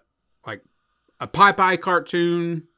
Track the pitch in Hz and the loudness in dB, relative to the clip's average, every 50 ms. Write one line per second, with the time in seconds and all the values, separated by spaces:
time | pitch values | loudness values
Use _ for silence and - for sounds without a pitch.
0 | _ _ _ _ _ _ _ _ - - 107 98 _ _ _ _ _ _ _ _ | _ _ _ _ _ _ _ _ -16 -16 -16 -16 _ _ _ _ _ _ _ _
1 | _ _ _ - 123 - - 160 202 202 190 202 190 185 185 175 - 190 180 170 | _ _ _ -14 -14 -6 2 4 4 4 4 4 0 0 0 0 -2 0 -2 -2
2 | - - - 175 170 175 170 175 170 170 170 165 - _ _ | -2 -2 -2 -2 0 0 0 -2 -4 -4 -6 -8 -10 _ _